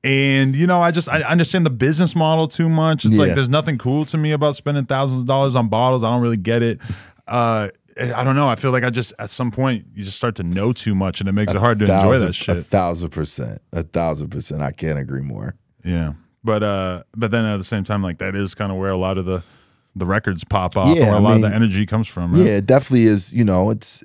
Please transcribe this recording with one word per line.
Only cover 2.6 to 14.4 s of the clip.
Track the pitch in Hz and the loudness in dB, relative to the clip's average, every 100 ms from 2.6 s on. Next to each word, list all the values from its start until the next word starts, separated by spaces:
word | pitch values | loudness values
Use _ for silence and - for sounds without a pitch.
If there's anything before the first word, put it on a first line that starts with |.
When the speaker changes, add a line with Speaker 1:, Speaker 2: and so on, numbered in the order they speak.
| 165 | 0
Speaker 1:
much. | 160 160 156 107 | 2 2 2 4
It's | 107 | 4
like, | 95 | 4
Speaker 2:
Yeah. | 90 | 2
Speaker 1:
there's | 123 | 0
nothing | 143 - 135 | 0 0 -4
cool | 123 143 151 | -2 -2 -2
to | 160 | -2
me | 151 | 0
about | 151 147 143 | 0 0 -2
spending | - 143 127 | -2 -2 -2
thousands | 135 139 127 | -2 0 -2
of | 123 | 0
dollars | 135 139 127 | 0 2 2
on | 113 | 0
bottles. | 110 127 127 | 2 2 2
I | 113 | 0
don't | 123 | 0
really | 120 113 | 0 0
get | 90 117 | 0 0
it. | 117 107 - - - _ - | 0 -2 -8 -12 -12 _ -6
Uh, | 123 117 110 101 - _ - | -2 0 0 -4 -10 _ -8
I | 123 117 127 | -6 -2 0
don't | 135 | 2
know. | 143 | 2
I | 113 | 0
feel | 135 | 0
like | 127 | 0
I | 123 | 0
just, | 117 113 - | -2 -6 -8
at | 107 | -12
some | - 127 | -6 -6
point, | 117 131 113 - 101 | -2 -2 -2 -6 -12
you | |
just | 101 - | -10 -4
start | 120 107 | -4 -4
to | |
know | 85 90 110 | -4 -2 -2
too | 123 - | -2 -2
much, | 98 95 - | 0 -2 -4
and | 95 | -2
it | |
makes | 98 104 | -2 0
Speaker 2:
A | 95 | 2
Speaker 1:
it | |
hard | 117 107 | 2 4
to | 104 | 4
Speaker 2:
thousand, | 95 95 | 4 4
Speaker 1:
enjoy | 123 95 | 4 2
that | |
shit. | - - 87 | -2 -4 -4
Speaker 2:
a | |
thousand | - 101 90 85 85 | 0 0 0 -2 -6
percent. | 80 76 - 60 50 - | -6 -8 -6 -10 -12 -10
A | 85 | -8
thousand | 80 87 82 76 73 | -6 -2 -2 -4 -8
percent. | - | -10